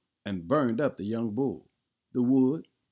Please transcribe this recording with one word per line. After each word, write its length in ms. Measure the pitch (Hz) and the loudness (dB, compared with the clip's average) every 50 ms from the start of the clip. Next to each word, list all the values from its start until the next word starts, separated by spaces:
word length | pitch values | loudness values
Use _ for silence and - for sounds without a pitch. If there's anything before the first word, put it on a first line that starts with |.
| _ _ _ _ _ | _ _ _ _ _
and 220 | 104 101 92 82 | -6 -6 -6 -2
burned 340 | 82 135 151 143 120 113 117 | 0 0 2 2 2 0 0
up 180 | 151 135 - - | -2 -2 -2 -4
the 60 | 95 | -6
young 300 | 104 110 117 117 113 104 | -4 -4 -4 -4 -4 -2
bull, 340 | 117 139 131 92 71 - _ _ _ _ _ _ _ _ _ _ | -2 -2 -2 -2 -6 -12 _ _ _ _ _ _ _ _ _ _
the 100 | 127 123 | -2 2
wood, 460 | 120 131 135 131 127 147 165 - _ _ _ _ _ | 4 4 4 4 4 2 -2 -6 _ _ _ _ _